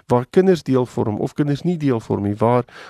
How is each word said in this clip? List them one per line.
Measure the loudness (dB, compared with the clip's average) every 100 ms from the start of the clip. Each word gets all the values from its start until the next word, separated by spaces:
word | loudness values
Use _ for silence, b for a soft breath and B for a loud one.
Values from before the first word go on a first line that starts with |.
| 0
waar | 0 2
kinders | 2 4 2
deel | 0 0 0
vorm | -2 -4 -2
of | -4
kinders | -2 -2 -2
nie | -4 -2
deel | -2 -2
vorm | -2 -4
nie, | -4 0
waar | 2 0 -2 B